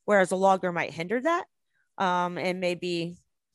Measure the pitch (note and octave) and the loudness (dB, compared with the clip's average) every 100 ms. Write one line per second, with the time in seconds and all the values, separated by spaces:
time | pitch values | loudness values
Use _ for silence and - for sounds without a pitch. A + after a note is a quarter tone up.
0 | - G3+ F3+ F#3 F#3+ F#3+ F3+ E3+ C#3+ D#3 | 2 4 4 4 4 4 0 -4 -4 -6
1 | F3+ A#3+ D4 E4+ - _ _ _ _ - | -4 -2 0 -2 -4 _ _ _ _ -4
2 | F#3+ F3+ F3 F3 F#3 F3+ F3+ F3 F3+ E3+ | 0 0 -2 -2 -4 -2 -2 -2 -4 -4
3 | E3+ F3+ _ _ _ | -4 -10 _ _ _